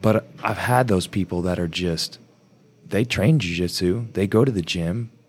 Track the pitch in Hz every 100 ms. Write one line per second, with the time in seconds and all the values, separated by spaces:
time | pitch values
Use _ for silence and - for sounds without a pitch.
0 | 110 110 - - 104 107 - 123 127 95
1 | 85 101 87 87 90 87 87 82 90 82
2 | - - _ _ _ _ _ _ - 98
3 | 120 - 98 160 87 85 90 - 90 104
4 | 117 - 98 110 135 107 80 92 82 104
5 | 117 _